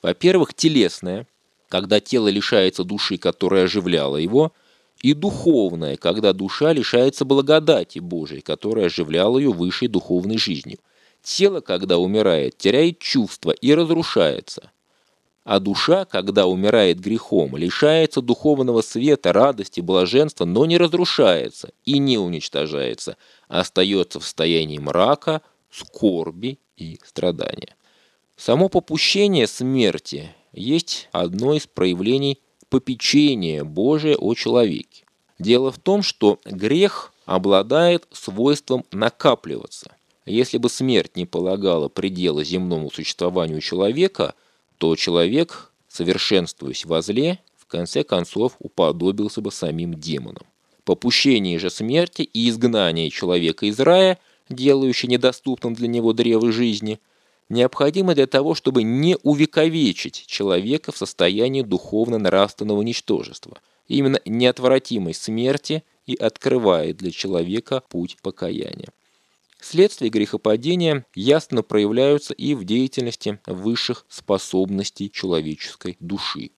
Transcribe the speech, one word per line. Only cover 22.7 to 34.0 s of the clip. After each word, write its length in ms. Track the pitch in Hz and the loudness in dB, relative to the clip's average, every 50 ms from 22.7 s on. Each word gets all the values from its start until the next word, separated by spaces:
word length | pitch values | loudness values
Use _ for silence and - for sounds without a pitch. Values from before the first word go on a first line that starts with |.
| 78 71 67 62 57 - - - - _ _ _ _ _ _ _ | -4 -4 -4 -4 -6 -8 -10 -14 -14 _ _ _ _ _ _ _
а 120 | - 90 | -4 -2
остается 600 | 92 - _ - 92 98 101 98 87 - - - | -2 -2 _ 0 0 2 2 0 0 -2 -6 -12
в 40 | - | -12
состоянии 540 | - - - 80 82 85 80 80 78 73 73 | -12 -6 -2 0 2 2 0 0 -2 -6 -8
мрака, 640 | 71 73 73 85 95 117 143 - - - 156 160 _ _ _ _ _ _ | -6 -4 0 2 4 2 2 0 0 -4 -4 -4 _ _ _ _ _ _
скорби 880 | _ - - - _ - - 104 90 82 80 82 80 87 104 127 135 _ _ _ _ | _ -20 -20 -20 _ 0 0 0 0 0 -4 -6 -8 -8 -10 -10 -10 _ _ _ _
и 240 | _ - 80 78 - _ | _ -16 -14 -14 -16 _
страдания. 680 | - _ - - 90 85 - - - - - - - _ _ _ _ _ _ _ _ _ _ _ _ _ | -14 _ -4 -2 -2 -2 -2 -6 -8 -8 -12 -14 -18 _ _ _ _ _ _ _ _ _ _ _ _ _
Само 320 | _ - - 117 143 180 190 | _ -2 0 2 2 2 2
попущение 760 | - 185 - - 156 156 - - - 202 202 208 190 160 117 | 0 -2 -2 -2 -4 -2 0 0 2 2 2 2 2 2 0
смерти 880 | 101 - - 123 127 135 131 117 101 82 - _ - - 69 76 82 - _ _ _ _ | 0 -2 -4 -4 -2 0 2 2 2 0 -2 _ -10 -14 -12 -14 -14 -20 _ _ _ _
есть 560 | - 90 120 147 170 165 - - - - _ _ | -12 -4 -2 -2 -2 -2 -4 -10 -12 -12 _ _
одно 420 | 87 87 87 90 98 117 135 151 | -4 -4 -2 -4 -2 0 0 0
из 120 | 151 - | 0 -2
проявлений 720 | _ _ - 95 92 90 87 95 110 127 135 139 139 139 _ _ _ _ _ _ _ | _ _ -2 0 0 0 0 0 0 0 0 0 -2 -4 _ _ _ _ _ _ _
попечения 960 | - 131 - - 131 113 - - - 147 147 147 135 110 92 82 78 76 73 | -2 -2 0 -2 -8 -4 -4 2 4 4 4 4 2 0 -2 -2 -2 -4 -6
Божия 520 | 78 76 85 101 131 151 156 | -6 -2 0 2 2 2 2